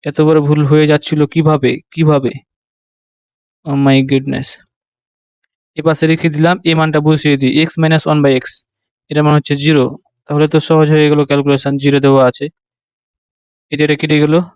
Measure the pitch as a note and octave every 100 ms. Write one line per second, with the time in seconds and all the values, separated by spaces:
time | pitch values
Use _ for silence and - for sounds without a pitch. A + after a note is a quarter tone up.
0 | D3+ C#3+ D#3 D#3 C#3+ D3+ D3 D3+ D3+ D3
1 | - D#3 D3 E3 D3+ D3+ C3 - _ D#3+
2 | D#3 D3 B2+ C3+ _ _ _ _ _ _
3 | _ _ _ _ _ _ - C#3 C#3 C3+
4 | C3 C3+ C3+ C3+ C3 - _ _ _ _
5 | _ _ _ _ _ _ _ - D#3 D#3
6 | D#3+ D#3+ E3 D3 D#3+ F3+ E3+ D#3+ D#3 D3+
7 | D3+ D#3 D3+ C#3 C3+ C#3+ E3 - D#3+ D#3+
8 | - D3+ C#3 C3 - - _ _ _ _
9 | _ D3 D3+ D3 - C#3+ D3 D3+ B2+ -
10 | _ _ _ D3 D3+ D#3 - D#3+ D3+ D#3
11 | D3+ D3 C#3 C#3+ C#3+ C#3 C#3+ C#3 C#3 C#3
12 | C#3 C3+ B2+ - C#3+ _ _ _ _ _
13 | _ _ _ _ _ _ _ D3 D3+ D3
14 | D#3 D3+ D3 E3 F3